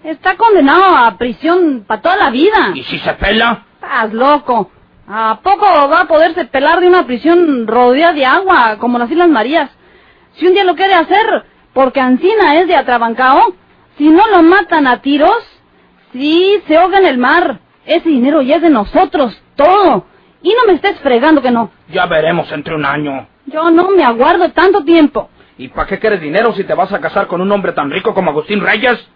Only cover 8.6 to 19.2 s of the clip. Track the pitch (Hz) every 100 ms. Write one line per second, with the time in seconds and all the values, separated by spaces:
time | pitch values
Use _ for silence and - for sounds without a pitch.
8.6 | 226 214 233 240 240 330 349 254 226 320
9.6 | 277 _ _ _ _ _ _ - 349 381
10.6 | 381 311 381 370 320 381 453 359 - _
11.6 | _ 254 262 262 254 254 349 440 349 302
12.6 | 359 320 269 240 233 226 262 294 415 -
13.6 | _ _ _ - 294 320 453 381 330 392
14.6 | - 330 277 240 277 285 320 453 - _
15.6 | _ _ _ _ _ 247 285 330 381 403
16.6 | - 311 359 392 370 254 247 330 359 226
17.6 | _ _ - 330 330 269 254 311 262 320
18.6 | 330 254 - 294 381 349